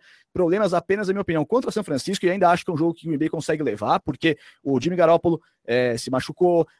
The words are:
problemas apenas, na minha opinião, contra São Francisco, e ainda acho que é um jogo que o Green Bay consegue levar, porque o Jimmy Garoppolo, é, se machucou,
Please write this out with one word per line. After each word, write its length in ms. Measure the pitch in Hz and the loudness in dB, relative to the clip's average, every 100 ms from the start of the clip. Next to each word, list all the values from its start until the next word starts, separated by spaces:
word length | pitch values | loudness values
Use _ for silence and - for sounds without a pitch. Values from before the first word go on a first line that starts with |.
| - - _ | -2 -20 _
problemas 400 | - 170 190 202 | -2 0 2 0
apenas, 360 | 170 - 196 190 | 0 -2 -2 -2
na 40 | |
minha 100 | 196 | -4
opinião, 220 | 185 160 | -2 -2
contra 280 | 147 240 - | 0 -2 -2
São 100 | - | -6
Francisco, 420 | 190 151 - 196 | -4 -6 -4 -2
e 60 | 180 | -2
ainda 180 | 196 175 | 2 2
acho 160 | 175 | 2
que 60 | - | -2
é 40 | |
um 20 | 156 | -2
jogo 180 | 170 | -2
que 120 | 165 160 | -2 -6
o 20 | |
Green 100 | 143 | -4
Bay 100 | 156 | -2
consegue 320 | 160 - 156 | -4 -4 -4
levar, 380 | 139 104 107 185 | -2 -4 -2 -2
porque 400 | - 131 165 147 - _ | -2 -2 0 0 -8 _
o 180 | 143 135 | -2 0
Jimmy 140 | 143 | 0
Garoppolo, 480 | 180 160 165 175 160 - _ - | 2 4 4 4 -2 -6 _ -2
é, 320 | 123 123 117 | 0 0 -2
se 120 | - | -2
machucou, 560 | 127 - 151 180 170 156 | -4 -4 0 2 2 0